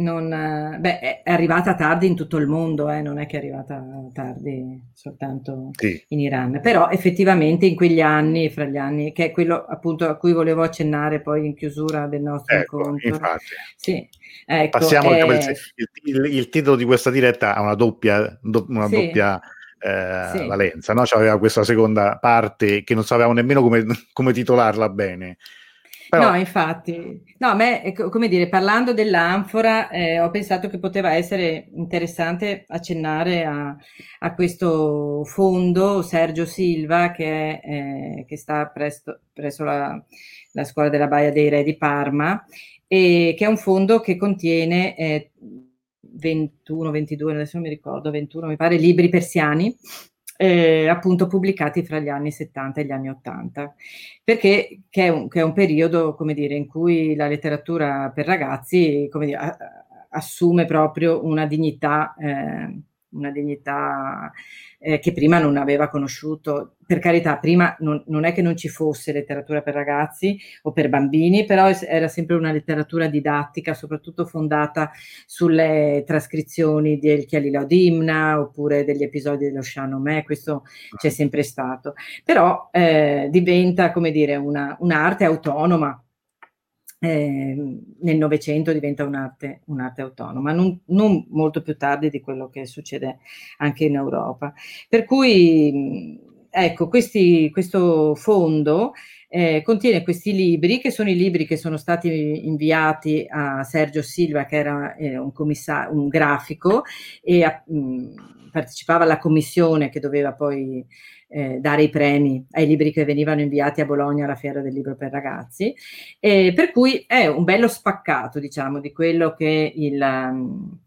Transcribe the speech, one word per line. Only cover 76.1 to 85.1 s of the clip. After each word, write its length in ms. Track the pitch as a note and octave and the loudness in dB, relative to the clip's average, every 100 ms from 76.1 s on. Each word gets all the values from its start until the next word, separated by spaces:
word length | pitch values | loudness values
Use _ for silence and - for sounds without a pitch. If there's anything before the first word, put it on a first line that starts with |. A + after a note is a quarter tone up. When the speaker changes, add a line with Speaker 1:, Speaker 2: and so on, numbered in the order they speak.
| D#3 - D#3 D3+ - D#3 D3+ D3+ D3 | -4 -4 -8 -6 -2 0 2 2 2
Speaker 1:
del 260 | D3+ D3 | 2 2
Chialilao 400 | C#3+ D3+ C#3 C#3+ | 0 -2 0 -2
Dimna 720 | C#3 F3+ F3+ E3 D#3+ D#3 D#3 D3+ | 2 4 6 4 2 0 2 0
oppure 440 | C#3+ - D3 C#3+ | -2 -4 0 0
degli 180 | C#3+ C#3+ | 0 -2
episodi 440 | C#3+ D3 C#3+ C#3+ C#3+ | -4 -4 -4 -2 -4
dello 160 | C3+ | -6
Shahnameh, 600 | B2 C#3 C3+ C3+ C#3+ D#3 | -10 -8 -8 -4 -2 -4
questo 420 | D3+ D3 - D3 - - - - | -4 -6 -6 -8 -10 -20 -20 -4
c'è 140 | D3+ | -4
sempre 320 | - D3 D3 | 0 -2 0
stato. 520 | C#3 - B2+ B2+ - - - - | -4 -4 -8 -8 -12 -14 -16 -6
Però, 440 | - D#4+ E3+ - - | 0 4 4 2 -2
eh, 580 | F3 E3+ D#3 D3 C#3+ C#3+ | 2 4 4 2 0 0
diventa, 600 | F3 F3 F3+ F3+ F3+ E3+ | 2 4 4 4 2 0
come 180 | E3+ E3 | 0 0
dire, 240 | D3+ D3 C#3+ | 2 0 0
una, 400 | C#3+ C#3+ C#3 D3+ | -4 -4 -6 -2
un'arte 460 | F3 D#3 E3 | 0 2 0